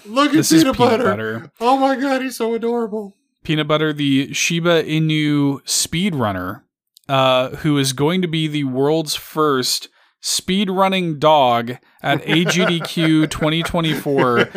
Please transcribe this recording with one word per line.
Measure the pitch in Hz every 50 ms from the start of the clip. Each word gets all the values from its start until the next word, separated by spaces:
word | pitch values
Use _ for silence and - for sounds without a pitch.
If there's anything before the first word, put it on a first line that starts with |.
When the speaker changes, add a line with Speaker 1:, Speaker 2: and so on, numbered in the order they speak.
| -
Speaker 1:
Look | 202 214 262 285 285
at | 262
Speaker 2:
This | 320 - - 320
is | 320 320
Speaker 1:
Peanut | 269 -
Speaker 2:
Peanut | - 247 247 226
Speaker 1:
Butter. | 214 254 -
Speaker 2:
Butter. | - 110 110 110 113 113 - - _ -
Speaker 1:
Oh | 226 240 262
my | 269 269 277 269
God, | 240 269 277 262 262 254
he's | 262 240
so | - 233 226 233
adorable. | 226 220 233 240 240 233 208 202 220 208 196 - _ _ _ _ _ -
Speaker 2:
Peanut | - 160 151 151 147
Butter, | 151 151 156 156 156
the | 147 147 143 135 135 139 - -
Shiba | - - - 175 170 165 175 170 160 135
Inu | 90 156 160 160 156 156 156 151 147 147 147 143 139 139 135 -
speedrunner, | - - - - - - 165 185 208 165 139 117 104 98 92 90 90 101 - _ _ _ _ _ _ _ - _ -
uh, | 139 135 131 131 131 127 127 131 -
who | - - 160 147
is | 143 135 135 131
going | 127 143 151 180 185 180
to | 170
be | 156 160 156
the | 156 147 151 143
world's | 135 123 127 139 143 156 165 165 156 -
first | - - - - 160 156 151 139 131 127 - - - - - _ _ _ _ _ _ -
speedrunning | - - - - - 185 190 214 190 190 185 196 190 190 190 180 170 156 139
dog | 147 151 156 147 135 123 120 117 117 117 123 - _ _ _ _ -
at | 139 143 151 -
Speaker 1:
<laughs> | 147
Speaker 2:
A | 156 160 180
G | - - 175 -
D | 185 170 170
Q | 190 - - 180 165 160 160 156 151
twenty | 151 - - 165 156 160 165 160
twenty-four. | - - 175 165 160 151 - - 147 139 135 131 127 120 120 - - -